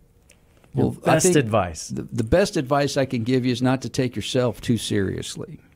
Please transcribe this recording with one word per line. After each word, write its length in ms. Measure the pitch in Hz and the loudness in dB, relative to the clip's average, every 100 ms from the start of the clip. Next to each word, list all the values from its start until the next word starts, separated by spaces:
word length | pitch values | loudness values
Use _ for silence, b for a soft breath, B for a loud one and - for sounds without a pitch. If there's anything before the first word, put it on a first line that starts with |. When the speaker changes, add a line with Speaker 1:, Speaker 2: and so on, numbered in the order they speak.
| _ _ _ _ _ _ _ 139 | _ _ _ _ _ _ _ -2
Speaker 1:
Your 140 | 131 | -2
Speaker 2:
Well, 60 | 123 - | 0 2
I 80 | 156 | 4
Speaker 1:
best 80 | 185 | 6
Speaker 2:
think 120 | 156 | 4
Speaker 1:
advice. 500 | 117 107 90 80 - | 4 2 0 -4 -10
Speaker 2:
the, 160 | - | -10
the 200 | - 120 | -6 -4
best 320 | 117 170 202 180 | 2 2 2 0
advice 420 | 127 143 143 143 | 0 0 0 0
I 80 | 131 | -2
can 180 | 127 | -2
give 200 | 107 131 | 0 0
you 80 | 127 | 2
is 120 | 120 | 0
not 180 | 127 131 | 0 0
to 80 | 120 | -2
take 260 | - 127 117 | -2 -2 -4
yourself 460 | - 127 123 - | -2 0 0 -2
too 160 | - 113 | -2 0
seriously. 840 | - 110 95 87 - - - 151 _ | 0 0 0 -4 -8 -10 -12 -16 _